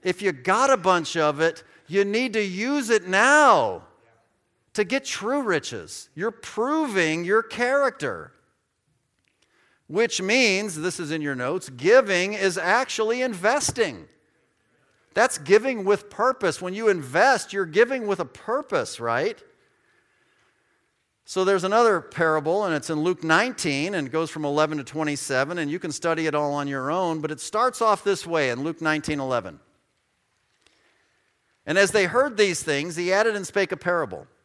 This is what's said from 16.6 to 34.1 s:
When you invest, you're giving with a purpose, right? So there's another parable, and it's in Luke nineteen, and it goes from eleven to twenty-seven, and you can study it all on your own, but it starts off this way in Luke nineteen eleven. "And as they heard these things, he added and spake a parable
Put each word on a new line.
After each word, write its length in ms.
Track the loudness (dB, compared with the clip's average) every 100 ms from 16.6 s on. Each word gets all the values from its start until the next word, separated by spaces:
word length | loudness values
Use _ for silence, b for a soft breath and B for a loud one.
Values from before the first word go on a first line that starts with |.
When 140 | -6
you 140 | 0 2
invest, 640 | 2 0 4 4 4 0
you're 120 | -6
giving 440 | -2 2 2 2 -4
with 100 | -4
a 60 |
purpose, 720 | -4 -8 -6 -6 -2 -2 -2 -4
right? 420 | -2 0 -2 -6 -18 _ _ _ _ _ _ _ _ _ _ _ _ _ _ _ _ _ -8
So 140 | -2
there's 220 | 2 2
another 360 | 2 4 4 2
parable, 680 | -2 0 2 2 0 0 0
and 60 |
it's 160 | -2 -2
in 120 | -2
Luke 240 | 0 -2
nineteen, 720 | 2 2 2 -2 -4 -2 -2 -4
and 100 | -4
it 60 |
goes 180 | -4 -4
from 140 | -4
eleven 340 | -2 0 0 -2
to 60 |
twenty-seven, 720 | -8 -6 -4 -4 -2 -2 -2 -4
and 100 | -6
you 120 | -6
can 100 | -8
study 380 | -4 -2 -2 0
it 80 | -2
all 180 | -2
on 140 | -4 -4
your 200 | -4 -4
own, 320 | -2 -2 -4
but 120 | -6
it 80 | -8
starts 420 | -6 0 0 2
off 220 | 0 2
this 200 | 0 -2
way 260 | -2 0 0
in 120 | -2
Luke 180 | -6 -4
nineteen 380 | -2 -2 -2 -6
eleven. 400 | -2 -2 -4 -16 _ _ _ _ _ _ _ _ _ _ _ _ _ _ _ _ _ _ _ _ -2
"And 120 | 2
as 120 | 4
they 140 | 4
heard 320 | 2 2 0 2
these 260 | 0 0
things, 320 | -2 -2 -2
he 180 | -4 0
added 220 | 2 2
and 100 | -2
spake 280 | -4 -2 -2
a 40 | -2
parable 520 | -2 -2 -4